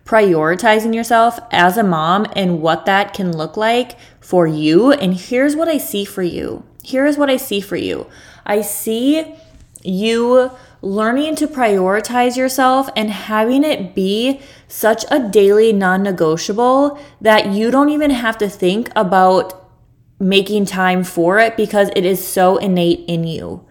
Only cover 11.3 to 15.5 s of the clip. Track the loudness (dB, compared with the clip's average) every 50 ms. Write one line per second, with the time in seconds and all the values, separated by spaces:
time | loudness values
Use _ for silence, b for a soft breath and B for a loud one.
11.3 | -2 -4 -4 -4 -2 -2 0 0 2 2 0 0 0 -2 -2 -2 -2 0 0 0
12.3 | 0 0 -2 -2 0 0 0 2 2 0 -2 -2 -4 -6 -4 -4 -6 -8 -8 -4
13.3 | -2 0 0 2 2 2 2 0 0 -4 -6 -8 -4 -2 -2 -2 0 0 0 -2
14.3 | -2 -4 B B B B B B -10 -2 0 0 0 0 -2 -2 -2 -2 0 2
15.3 | 4 4 6 6